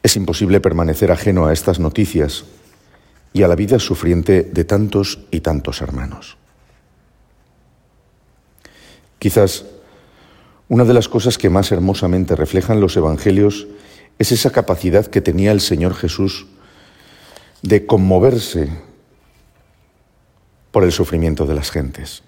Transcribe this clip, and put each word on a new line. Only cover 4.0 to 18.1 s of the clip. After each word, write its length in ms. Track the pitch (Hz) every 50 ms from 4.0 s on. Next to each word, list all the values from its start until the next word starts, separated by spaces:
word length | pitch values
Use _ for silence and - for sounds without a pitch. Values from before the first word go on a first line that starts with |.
| - 82 87 85 87 - 95 - 82
de 220 | - - 90 82
tantos 560 | - 104 101 104 101 - 98 101 - - - - _
y 80 | - 80
tantos 420 | - 82 78 71 67 - - -
hermanos. 540 | - 65 65 64 60 - - - - - - _ _ _ _ _ _ _ _ _ _ _ _ _ _ _ _ _ _ _ _ _ _ _ _ _ _ _ _ _ _ _ _ _ _ _ _ _ _ _ _ _ _ _ _ _ _ - _ - - - - _ _ _ _
Quizás 480 | _ - - - 110 98 95 - - - - - - - _ _ _ _ _ _ _ _ _ _ _ _ _ _ _ _
una 160 | _ 120 117 123
de 100 | 113 123
las 140 | 120 -
cosas 300 | - - 117 98 123 113
que 120 | - - 95
más 220 | 87 98 95 -
hermosamente 640 | 101 87 90 95 98 - 101 90 90 92 90 80 87
reflejan 460 | 76 78 78 - 92 90 - 110 107
los 160 | 98 87 -
evangelios 680 | 92 80 78 78 73 - 104 95 101 104 104 101 - - - - - - - - - - _ _ _
es 140 | 107 - 123
esa 160 | 110 - 131
capacidad 560 | - 123 104 - 90 80 - 90 87 101 107
que 160 | - - 101
tenía 320 | - 95 78 87 98 104 107
el 80 | 101
Señor 320 | - - 90 76 85 92 87
Jesús 540 | - - 82 - - 98 95 - - - - - - _ _ _ _ _ _ _ _ _ _ - - - - - - _ _ _ _
de 240 | - 95 107 98 -
conmoverse 840 | - 120 98 95 92